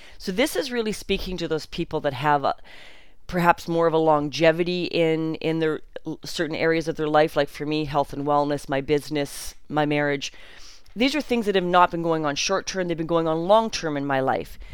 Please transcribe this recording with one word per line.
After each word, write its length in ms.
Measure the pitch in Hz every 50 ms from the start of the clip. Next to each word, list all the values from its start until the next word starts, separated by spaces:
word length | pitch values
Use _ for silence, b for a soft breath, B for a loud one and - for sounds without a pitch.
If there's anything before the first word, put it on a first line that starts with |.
| b b b
So 160 | - - 196 180
this 240 | 196 269 311 -
is 160 | 359 302 262 247
really 180 | 240 220 214
speaking 460 | 196 - - - 196 196 - 190 185
to 100 | 160 170
those 180 | 156 160 151 -
people 360 | - - - 165 - - 151
that 100 | 135 147
have 320 | 131 120 147 151 147 143 135
a, 120 | 98 - - B B B B B B B B B B B B -
perhaps 420 | - 185 180 170 175 170 - - 170
more 180 | 165 165 165
of 60 | 165 156
a 40 |
longevity 880 | 160 160 160 151 147 147 151 127 139 165 160 160 165 180 170 180 180 175
in, 500 | - - 170 165 160 160 160 160 160 156
in 240 | - - 160 160 160
their 200 | 160 156 156 - - - - - -
l-, 140 | 156 156 - -
certain 300 | - - - 170 147 160
areas 320 | - 156 165 165 165 147 165
of 80 | 156
their 100 | 151 156
life, 300 | 151 151 151 156 160 -
like 100 | 151 143
for 180 | - - - 151
me, 200 | 147 156 151 156
health 260 | 139 151 147 139 -
and 160 | - 143 143
wellness, 400 | 147 143 143 143 147 147 139 -
my 140 | - 143 135
business, 760 | 139 135 151 147 135 - 151 147 143 - - - - - - - - -
my 160 | 139 151 151
marriage. 480 | 147 147 147 147 143 143 143 - B B B B B B B B B B B B - -
These 220 | 196 247 277 277
are 60 | 302
things 240 | - - 247 233 208
that 100 | 208 190
have 80 | 190 180
not 280 | 175 180 180 170 -
been 120 | - 170 165
going 220 | 170 165 160 156
on 100 | 143 143
short 320 | 139 - - 196 180 -
term, 220 | - - 190 185 175
they've 80 | 165
been 100 | 156 165
going 200 | 160 170 165 165
on 200 | 160 160 165 165
long 220 | 185 208 226 226 220
term 260 | - - 175 160 147
in 100 | 143 143
my 140 | 143 139 135
life. 400 | 131 131 120 - - - - B B B